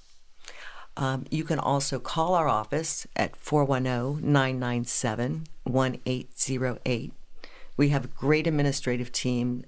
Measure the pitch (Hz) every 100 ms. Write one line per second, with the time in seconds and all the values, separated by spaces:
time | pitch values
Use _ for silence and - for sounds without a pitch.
0 | - - - - - - - - - -
1 | 135 135 147 156 151 156 - 139 - 131
2 | - 160 165 180 147 107 107 147 160 -
3 | - - 95 - - 151 139 131 127 123
4 | 127 147 147 143 131 131 123 120 120 -
5 | 120 107 127 160 160 - - 131 131 123
6 | 127 127 - - - 127 127 117 135 120
7 | 139 - - - - - - - 143 143
8 | 120 - 135 156 165 151 143 135 127 123
9 | 120 - 127 123 123 123